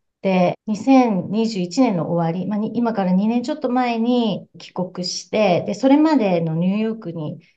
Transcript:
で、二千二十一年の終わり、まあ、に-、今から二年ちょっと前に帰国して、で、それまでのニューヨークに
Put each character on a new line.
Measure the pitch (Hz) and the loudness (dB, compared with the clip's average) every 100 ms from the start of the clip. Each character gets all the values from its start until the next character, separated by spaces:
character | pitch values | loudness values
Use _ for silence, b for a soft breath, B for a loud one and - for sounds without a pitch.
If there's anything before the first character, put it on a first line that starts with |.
| _ _ | _ _
で、 | 190 185 175 - - | -2 2 2 0 -6
二 | 208 | -4
千 | 269 262 240 190 147 | 4 6 6 0 -2
二 | 208 226 | -2 -2
十 | 190 | -2
一 | 175 262 | -4 0
年 | 254 180 | 2 2
の | 151 | -2
終 | 170 165 | -2 -2
わ | 175 | -2
り、 | 180 | -4
ま | 208 | -4
あ、 | |
に-、 | 220 233 | -4 -2
今 | 233 | -2
か | 220 | 0
ら | 185 | 0
二 | 185 208 | 2 2
年 | 240 | 0
ち | 240 | -2
ょ | 302 | -4
っ | |
と | 240 | -2
前 | 247 247 233 | 0 0 0
に | 233 247 226 170 - 170 | 0 2 0 -4 -8 -20
帰 | - | -12
国 | - 180 - | -8 -6 -6
し | 180 - - | -8 -8 -4
て、 | 208 202 165 202 | -2 2 0 -2
で、 | |
そ | 196 269 | -2 4
れ | 285 | 4
ま | 311 285 | 4 2
で | 202 175 | 2 0
の | 165 | 0
ニ | 160 180 | 0 0
ュ | 208 | 0
ー | |
ヨ | 220 | -2
ー | 220 | -6
ク | 175 | -10
に | 165 151 - B | -10 -10 -10 B